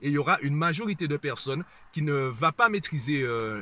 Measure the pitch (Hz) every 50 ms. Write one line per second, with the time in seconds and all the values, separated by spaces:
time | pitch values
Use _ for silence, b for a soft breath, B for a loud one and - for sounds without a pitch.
0 | B 143 143 147 143 147 185 - - 143 143 151 160 170 160 160 233 220 202 156
1 | 175 151 147 143 - 143 123 - - - 135 147 180 B B B B B - 165
2 | 151 151 143 139 135 131 123 113 147 160 151 - 240 226 208 202 147 - - 147
3 | 113 131 151 139 135 123 120 117 110 110 107 104